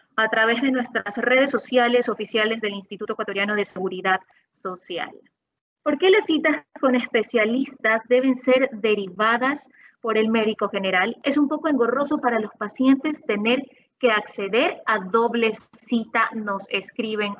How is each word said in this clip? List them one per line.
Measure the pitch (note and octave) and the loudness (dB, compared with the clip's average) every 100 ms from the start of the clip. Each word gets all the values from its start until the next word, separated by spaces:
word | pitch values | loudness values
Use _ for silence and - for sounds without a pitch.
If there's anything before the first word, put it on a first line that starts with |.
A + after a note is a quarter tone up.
| _ - | _ -2
a | A3 | 0
través | A3+ A3+ A#3+ | 2 2 2
de | C4+ | 0
nuestras | C4 A#3+ A3+ - - | 0 -2 -6 -6 -4
redes | A#3 C4 C4+ | 2 2 2
sociales | B3 - B3 A#3+ A#3+ A#3+ | 0 0 2 4 2 0
oficiales | G#3 G#3+ A3 G#3+ A3 | -4 -4 -2 -2 -2
del | G#3+ | -6
Instituto | G3+ F#3+ G3 G#3 | -8 -12 -12 -8
Ecuatoriano | G#3+ G#3+ G3 G3+ | -8 -6 -4 -2
de | G#3 | -2
Seguridad | G3 - F#3+ F#3 F#3+ F#3+ - _ _ | -4 -4 -6 -4 -2 -2 -4 _ _
Social. | _ F#3+ F3+ - E3+ C#3+ - _ _ _ _ _ _ | _ -12 -12 -10 -8 -8 -12 _ _ _ _ _ _
¿Por | - D4 | -2 2
qué | F#4 | 4
las | G#4 | 4
citas | - D#4 G#3+ - - - | 4 0 0 -2 -6 -2
con | C4+ | 0
especialistas | B3 A#3+ A#3 G#3+ A#3 G#3+ B3 C#4 - A3 A#3 - | 2 0 -2 0 0 2 0 -4 -4 -2 0 2
deben | B3 C4 | 2 4
ser | B3+ C4 B3+ C4 | 0 2 4 2
derivadas | A3 G#3+ G#3 G3 F3+ A3 A#3 B3+ D4 - _ - _ | 0 0 0 -2 -2 0 2 0 -4 -8 _ -20 _
por | A#3 A3 | -2 0
el | A3 | 2
médico | A3+ A3 G#3+ G3+ | 2 0 0 -2
general? | G3+ F#3+ F#3 G3 A#3 | -2 -2 0 0 -2
Es | - C#4 | -2 2
un | C#4+ | 0
poco | D4+ D#4 | 0 0
engorroso | C#4 A3+ B3 C#4+ D4+ | 0 2 0 0 0
para | B3 A#3 | 0 0
los | G#3 - | -4 -8
pacientes | G#3 - C4 C4+ D#4 D4+ | -10 0 4 4 2 -6
tener | - G#3 G#3+ B3+ - _ _ - | -4 -2 0 0 -2 _ _ -2
que | B3 | 2
acceder | G#3+ G#3 - G3 G#3+ E4 - - | 2 -2 -8 -2 0 0 -2 -4
a | G#3+ | -4
doble | F#3 A3+ A#3 A#3 A3+ G#3+ - | 0 0 2 2 0 -2 -12
cita, | - - A#3+ G#3+ A#3 A3+ | -18 -4 -4 -2 -2 -2
nos | A3 G#3+ G3 - | -4 -6 -6 -4
escriben | G3+ F#3 - A3 G#3+ G#3 | -6 -6 -12 -8 -4 -4